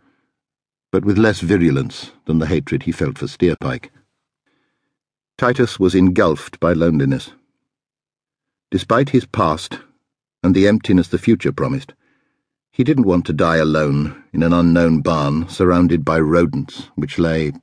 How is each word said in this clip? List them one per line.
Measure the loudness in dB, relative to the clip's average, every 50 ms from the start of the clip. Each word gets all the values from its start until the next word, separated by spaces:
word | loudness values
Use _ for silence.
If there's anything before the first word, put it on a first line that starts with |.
| _ _ _ _ _ _ _ _ _ _ _ _ _ _ _ _ _ _ -4
but | -2 0
with | 0 2 2
less | 2 2 2 0
virulence | 0 0 2 2 4 2 2 0 -4 -6 -10 -14 -18 -20 -20 _ _
than | -2 -2 0
the | 0
hatred | 0 -2 -4 -4 -4 -6 -6 -4
he | -6 -6
felt | -4 -4 -6 -4 -6
for | -10
Steerpike. | -12 -4 0 0 0 0 -2 -6 -8 -8 -8 -12 -18 _ _ _ _ _ _ _ _ _ _ _ _ _ _ _ _ _ _ _ _ _ _ _ _ _ _ _ _ _
Titus | -4 -2 -2 2 0 0 -2 0 0
was | 0 2 4
engulfed | 4 4 4 4 2 2 2 0 -2 -6 -16 -10 -4
by | -2 0 0
loneliness. | 2 2 0 2 0 0 0 -2 -4 -6 -12 -20 _ _ _ _ _ _ _ _ _ _ _ _ _ _ _ _ _ _ _ _ _ _ _ _ _ _ _
Despite | -6 -6 -2 0 0 0 0 2
his | 0 -2 -2
past | -2 -4 -2 -2 -2 -2 -4 -8 -12 -14 -16 -18 _ _ _ _ _ _ _ _ _ _ _ -2
and | 0 2
the | 4 4 4
emptiness | 2 0 0 2 2 2 2 0
the | -2 -4
future | 0 0 0 0 0 -4
promised, | -4 -4 -4 -4 -4 -6 -8 -12 -20 _ _ _ _ _ _ _ _ _ _ _ _ _ _ _
he | _ -2 0
didn't | 0 2 2 2
want | 2 2 2 0
to | -2 -2
die | -2 0 0 2
alone | 2 0 0 0 0 0 0 0 -2 -2 -4 -6 -12 -20 _ -4
in | -2 0
an | 2 2
unknown | 2 4 4 4 4 4 2 2 0
barn | 0 0 -2 -2 -2 -2 -2 -4 -6 -8
surrounded | -4 -2 0 2 4 4 2 2 2 0 -2
by | -2 0 0
rodents | 0 2 2 2 2 2 0 -4 -8 -8 -12 -20 -20 -14 _
which | -8 -8 -6 -2 -2
lay | -2 0 0 -2 -2 -4 -6 -10